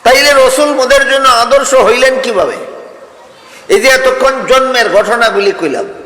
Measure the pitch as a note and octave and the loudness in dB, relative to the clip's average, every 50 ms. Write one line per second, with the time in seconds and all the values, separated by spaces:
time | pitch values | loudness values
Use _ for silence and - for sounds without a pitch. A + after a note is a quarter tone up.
0 | _ A3+ C4 C4+ C#4+ C#4+ C#4+ C4+ C4 B3 C4 D4+ D4 D4 C#4+ C4 B3+ B3 C#4 C#4 | _ 2 2 2 2 2 2 4 2 2 2 0 -2 -2 0 -2 0 2 2 2
1 | C#4 C#4 C4+ C4+ C4+ C4 B3 A3+ A#3+ A#3 C4+ C#4 C4+ - C4 C4 A#3+ G3+ A#3+ B3 | 2 0 -2 0 2 2 2 2 2 2 2 0 2 2 2 2 2 2 2 2
2 | B3+ C4 C4 B3+ B3+ A#3+ A3+ F#3+ E3 - - - - - - - - - - - | 2 0 0 -2 -4 -4 -2 -2 -2 -4 -4 -10 -12 -16 -16 -18 -20 -20 -20 -20
3 | - - - - - - - - - - - - - - - G#3+ A3 C4 C4 C4 | -20 -20 -20 -20 -20 -20 -20 -20 -20 -20 -20 -20 -4 -2 -2 0 2 2 0 2
4 | C4 C4 C4 C4 B3+ C4+ C4 C4 G3 F3+ B3+ C4 C4 C4 B3+ B3 A3+ G3+ F3 G3+ | 0 0 0 0 -2 -2 -2 -2 -2 0 0 0 0 0 -2 -2 -2 0 0 0
5 | G#3 G#3 A#3 A#3 A#3 A3 F#3+ G3+ G3+ G3 F3+ - E3 D3+ B2+ - - - - - | 0 0 -2 0 0 -2 0 0 -2 -2 -4 -4 -6 -6 -6 -6 -8 -10 -12 -18
6 | - | -20